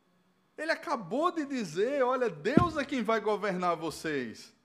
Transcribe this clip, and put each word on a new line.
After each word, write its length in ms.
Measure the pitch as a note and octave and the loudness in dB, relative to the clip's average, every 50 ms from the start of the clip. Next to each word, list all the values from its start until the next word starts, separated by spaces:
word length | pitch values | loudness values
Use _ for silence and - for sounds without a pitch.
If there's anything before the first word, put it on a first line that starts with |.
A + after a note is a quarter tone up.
| _ _ _ _ _ _ _ _ _ _ _ - | _ _ _ _ _ _ _ _ _ _ _ -6
Ele 140 | D4+ E4 D4+ | -2 -2 -2
acabou 580 | D#4 - E4+ D4 A#3+ F#3+ D#3 G3+ C#4 E4 F4+ | -2 -2 -4 -4 -4 -2 -2 0 2 2 2
de 160 | F4 E4+ D4 | 2 0 -2
dizer: 560 | C#4 C#4+ B3+ G#3+ D#3+ D3 F3+ G#3 B3+ C#4+ C#4+ B3 | -2 -2 -4 -4 -2 0 0 0 2 2 2 4
"Olha, 260 | B3 B3+ B3+ B3 A3+ | 4 2 2 2 0
Deus 480 | E3+ D3 D3 G#3 C#4+ E4 F4 E4+ D#4 | -2 -2 -2 2 4 4 4 4 2
é 80 | D4+ C4+ | -2 -4
quem 180 | - D4 B3+ G#3+ | -2 -2 0 0
vai 180 | G#3 A3+ A3 | 2 2 2
governar 560 | G3+ G#3+ G#3 G3 F#3+ G#3 F3+ F3+ F3+ F3+ E3+ | 2 0 0 0 0 -2 -2 0 2 0 0
vocês. 760 | D#3 D#3+ D#3 - - - D#3+ D3+ C#3 B2 A2 G#2+ - - - - _ | 0 -2 -4 -6 -4 -4 -2 -2 -2 -2 -4 -8 -12 -16 -20 -20 _